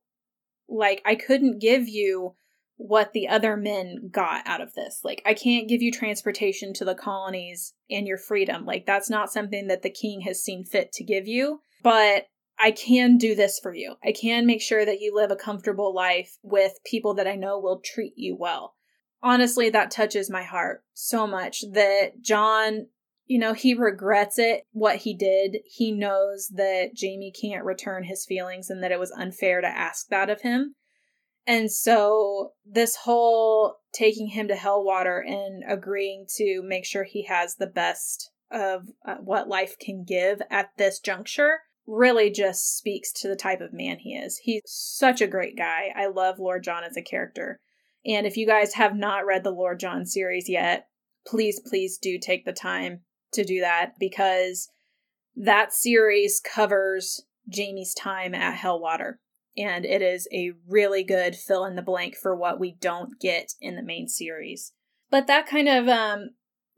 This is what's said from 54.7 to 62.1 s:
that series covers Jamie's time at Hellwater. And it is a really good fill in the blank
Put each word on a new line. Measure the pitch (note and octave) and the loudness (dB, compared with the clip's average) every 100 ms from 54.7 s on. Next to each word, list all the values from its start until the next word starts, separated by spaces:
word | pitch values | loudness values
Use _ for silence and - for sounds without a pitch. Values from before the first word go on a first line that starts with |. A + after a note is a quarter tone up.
| _ _ _ _ _ _ B3 | _ _ _ _ _ _ -2
that | G#3 G#3 A3 | 4 4 4
series | - A#3+ A3+ G#3+ G#3 G3+ - | 0 4 6 6 6 4 0
covers | - - G3+ G3 F#3+ F#3+ F3+ - - _ - | -2 0 4 4 2 -2 -4 -8 -12 _ -10
Jamie's | F#3+ G3+ G3 F#3 | -8 -6 -8 -8
time | - G3 F#3+ F3+ | -8 -6 -6 -4
at | F3+ F3+ F3+ | -2 -2 -2
Hellwater. | F#3 E3+ E3 D#3+ - B3 _ _ _ - | -2 -2 -2 -4 -4 -10 _ _ _ -8
And | G3+ F3 F3 | -4 -4 0
it | G3 | 2
is | F#3 F3+ - | 2 0 -4
a | F#3+ F3 E3+ F3 | -6 -6 -8 2
really | G#3 G3+ G3 | 4 4 2
good | F#3+ F#3 F3+ F3+ | 2 2 2 -2
fill | - F#3+ F#3+ | 0 0 0
in | F3+ | -4
the | |
blank | F3+ F3+ F3 | -2 -2 -4